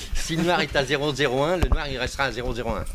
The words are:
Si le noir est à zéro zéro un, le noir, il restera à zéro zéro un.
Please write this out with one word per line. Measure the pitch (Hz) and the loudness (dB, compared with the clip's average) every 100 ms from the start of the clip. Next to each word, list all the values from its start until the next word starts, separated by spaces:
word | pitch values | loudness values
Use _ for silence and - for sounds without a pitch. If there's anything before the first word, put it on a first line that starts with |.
| - - | -2 -2
Si | - 165 | 0 0
le | |
noir | 175 170 | 2 2
est | 156 151 | 2 0
à | 131 | 2
zéro | 143 151 | 0 0
zéro | 131 143 127 | 2 2 2
un, | 147 180 | 2 2
le | 143 | 4
noir, | 160 147 | 2 0
il | 131 | -4
restera | 123 - 135 | -4 -2 -2
à | |
zéro | 113 123 | -2 -4
zéro | 117 117 | -4 -4
un. | 101 87 | -4 -4